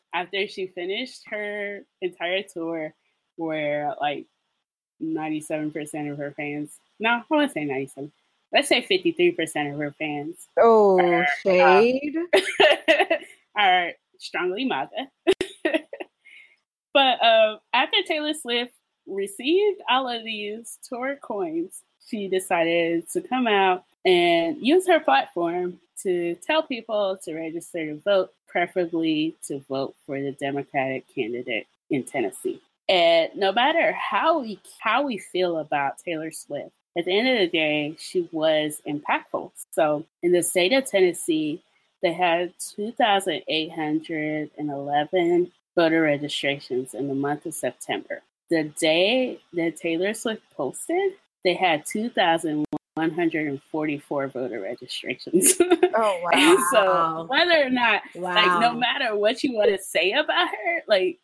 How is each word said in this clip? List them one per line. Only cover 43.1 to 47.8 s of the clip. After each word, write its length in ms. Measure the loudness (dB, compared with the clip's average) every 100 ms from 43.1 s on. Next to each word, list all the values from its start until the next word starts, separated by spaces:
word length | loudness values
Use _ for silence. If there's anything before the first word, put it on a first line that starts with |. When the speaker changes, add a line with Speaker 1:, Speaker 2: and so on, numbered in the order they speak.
| 2 0 -4 -4
Speaker 1:
eight 240 | -4 -4
hundred 800 | -4 -2 -2 -4 -6 -4 -4 -6 -8
and 120 | -8
eleven 840 | -6 -2 -2 0 0 2 2 0 _ _ 0
voter 260 | 2 4
registrations 920 | 2 0 -2 -4 -4 -4 -4 -4 -4
in 120 | -6 -4
the 80 |
month 320 | -2 -4 -4 -8
of 80 |
September. 680 | -6 -6 -8